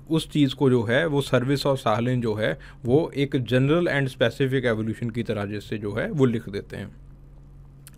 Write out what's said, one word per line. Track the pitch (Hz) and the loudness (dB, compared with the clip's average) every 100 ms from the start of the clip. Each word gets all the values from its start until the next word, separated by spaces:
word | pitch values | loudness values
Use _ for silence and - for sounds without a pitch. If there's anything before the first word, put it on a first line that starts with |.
| - | -2
उस | 160 - | -2 0
चीज़ | 156 139 - | 2 2 4
को | 135 | 4
जो | 123 | 4
है, | 110 127 165 | 2 2 2
वो | 143 | 0
सर्विस | 135 127 123 139 | 2 2 2 0
of | - 131 | 0 0
साहलिन | 117 117 123 127 | 2 0 0 0
जो | 113 107 | 0 0
है, | 120 160 - - 117 | -2 -4 -10 -8 2
वो | 139 165 - | 2 2 -2
एक | 139 139 | -2 -2
जनरल | 117 127 135 170 170 | 0 2 4 2 2
and | 139 135 - | 0 -2 0
specific | 120 - 135 135 120 | 0 0 0 0 0
evolution | 110 110 104 120 117 | 0 -2 -4 -6 -4
की | |
तरह | 113 104 101 | -4 -4 -4
जैसे | 104 - 110 | -8 -8 -8
जो | 101 | -6
है, | 113 190 | -4 -2
वो | 165 127 | 2 2
लिख | 113 98 | 2 -6
देते | 98 - 95 | -10 -8 -10
हैं। | 98 - - - - - - - - - - | -10 -14 -20 -20 -20 -20 -20 -20 -20 -20 -20